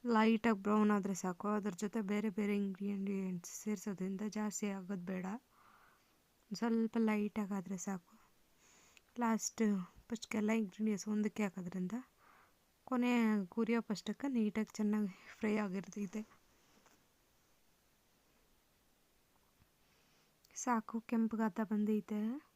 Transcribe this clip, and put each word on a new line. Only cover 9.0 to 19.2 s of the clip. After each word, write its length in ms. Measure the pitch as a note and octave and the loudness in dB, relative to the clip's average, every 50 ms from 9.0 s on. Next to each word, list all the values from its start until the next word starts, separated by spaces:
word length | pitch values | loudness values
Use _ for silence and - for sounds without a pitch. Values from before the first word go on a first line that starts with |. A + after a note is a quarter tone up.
| _ _ _ - A#3+ | _ _ _ -2 0
ಲಾಸ್ಟ್ 400 | A3+ A3+ G#3 - - - - A3+ G#3+ G#3 F#3+ F3+ - _ - - _ | 2 2 2 0 -4 0 2 2 2 2 0 -2 -6 _ -20 -10 _
ಫಸ್ಟ್ಗೆಲ್ಲ 420 | A#3 A3 - - - A3 G#3+ G#3 A3 A3+ A3 | -10 -8 -8 -4 -2 0 0 2 2 0 0
ಇಂಗ್ರೀಡಿಯೆಂಟ್ಸ್ 460 | F#3 - - G#3+ A3 G#3+ F#3 - G#3+ G#3+ | -2 -4 -2 0 0 0 0 -2 -2 0
ಒಂದಕ್ಕೆ 300 | G#3 G#3 G#3+ - - G#3+ | 0 0 0 0 0 -2
ಹಾಕೋದ್ರಿಂದ 500 | G3 - - F3+ F3+ - F#3+ F#3 F3+ G3+ B3 C4 _ _ _ _ - - - - _ _ _ _ _ _ _ _ - | -2 -2 -4 -8 -6 -4 -4 -4 -4 -4 -6 -10 _ _ _ _ -20 -20 -20 -20 _ _ _ _ _ _ _ _ -2
ಕೊನೆ 220 | C4 B3 A#3+ B3 B3 A#3+ A3+ A3 G#3+ G#3 G3 F3+ - | 0 2 2 4 4 4 6 4 4 2 0 -2 -2
ಹುರಿಯೋ 240 | - A3+ - A#3 A#3 G#3+ _ | -2 0 2 2 0 0 _
ಫಸ್ಟಕ್ಕೆ 400 | G#3 F3 - - G#3 _ - C#4+ C4 | -4 -4 -2 -6 -6 _ -2 0 2
ನೀಟಾಗಿ 360 | A#3 G#3+ G#3 - A3 G#3+ - - - | 2 2 2 2 0 -4 -4 -2 0
ಚೆನ್ನಾಗಿ 340 | G3 G#3 G#3 G#3+ G#3 F#3+ F#3 - - - - - | 0 2 2 2 0 -2 -4 -8 -18 -20 -10 -4
ಫ್ರೈ 140 | - G#3+ G#3 G#3+ G#3+ | -2 0 0 0 0
ಆಗಿರ್ತೈತೆ. 580 | G3 F3+ G3 F#3 - - G#3+ G3+ F#3+ - A3 G#3+ - - _ _ _ _ _ _ _ _ _ _ - _ _ _ _ _ _ _ _ _ _ _ _ _ _ _ _ _ _ _ _ _ _ _ _ _ _ _ _ _ _ _ _ _ _ _ _ _ _ _ _ _ _ _ _ _ _ | -2 -4 -4 -6 -6 -8 -8 -8 -6 -6 -8 -8 -8 -16 _ _ _ _ _ _ _ _ _ _ -20 _ _ _ _ _ _ _ _ _ _ _ _ _ _ _ _ _ _ _ _ _ _ _ _ _ _ _ _ _ _ _ _ _ _ _ _ _ _ _ _ _ _ _ _ _ _